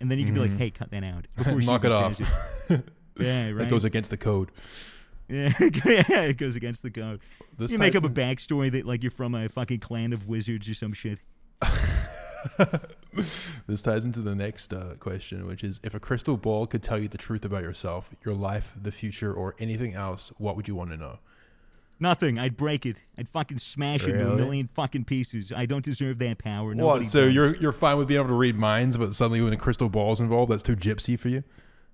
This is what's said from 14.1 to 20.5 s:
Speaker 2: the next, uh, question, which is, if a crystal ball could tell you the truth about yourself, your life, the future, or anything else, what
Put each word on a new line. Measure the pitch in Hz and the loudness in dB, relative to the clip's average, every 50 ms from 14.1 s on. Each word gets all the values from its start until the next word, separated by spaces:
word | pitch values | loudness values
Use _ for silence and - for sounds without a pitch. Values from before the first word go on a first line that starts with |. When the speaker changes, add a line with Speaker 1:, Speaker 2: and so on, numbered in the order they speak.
| 113 117 | -4 -4
Speaker 2:
the | 107 101 101 | -4 -4 -4
next, | 98 101 107 107 - - - 98 | -4 -4 -6 -6 -10 -12 -10 -10
uh, | 92 92 87 90 - | -10 -10 -12 -14 -10
question, | - 98 90 95 - - 95 92 92 | -10 -8 -8 -8 -10 -10 -10 -10 -8
which | 92 90 - - | -10 -10 -8 -8
is, | 98 90 - - | -8 -8 -8 -10
if | 107 - | -10 -10
a | 107 | -10
crystal | - - 131 120 - 160 135 | -4 -4 -4 -2 0 -2 -2
ball | 101 - 110 107 107 117 | 0 0 -2 0 0 -2
could | - - 110 - | -2 -4 -4 -4
tell | - 117 104 | -2 -4 -2
you | 104 | -4
the | 101 - | -6 -8
truth | - - - 113 104 - | -10 -8 -6 -6 -6 -4
about | 98 101 95 85 | -4 -6 -4 -6
yourself, | 87 90 - - - 87 90 - - - _ - | -6 -8 -8 -8 -6 -6 -8 -10 -14 -18 _ -6
your | 110 101 | -6 -4
life, | 98 98 95 101 104 - - - 101 | -2 -2 -2 -2 -4 -6 -8 -10 -10
the | 101 104 | -10 -8
future, | - - 117 107 101 - 110 101 95 | -8 -6 -8 -8 -6 -6 -6 -4 -4
or | 92 92 98 - - | -4 -6 -6 -6 -6
anything | 113 110 110 110 123 113 90 | -6 -4 -4 -4 -4 -6 -6
else, | 101 98 95 90 87 - - - | -6 -6 -6 -6 -8 -10 -14 -10
what | - 104 104 | -6 -6 -4